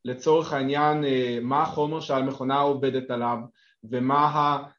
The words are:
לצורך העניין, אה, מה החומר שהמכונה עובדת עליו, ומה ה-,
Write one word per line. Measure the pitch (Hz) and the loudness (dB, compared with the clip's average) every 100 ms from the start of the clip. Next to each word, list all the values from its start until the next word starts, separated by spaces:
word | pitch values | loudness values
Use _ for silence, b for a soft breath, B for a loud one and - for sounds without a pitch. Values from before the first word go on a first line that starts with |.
לצורך | 120 127 - 160 160 | -10 -4 2 2 2
העניין, | 147 135 143 151 151 | -2 0 2 2 2
אה, | 147 131 123 120 | 2 2 0 -2
מה | 123 139 | -2 0
החומר | 160 156 147 160 | 0 0 -2 -2
שהמכונה | 151 135 131 135 131 139 | -2 -2 -2 -4 -2 0
עובדת | 143 135 135 127 127 | 2 2 0 -2 -4
עליו, | 120 120 120 123 b b b 110 | -4 -2 -4 -6 b b b -8
ומה | 123 131 143 | -4 0 4
ה-, | 151 151 147 143 139 | 4 4 2 0 -4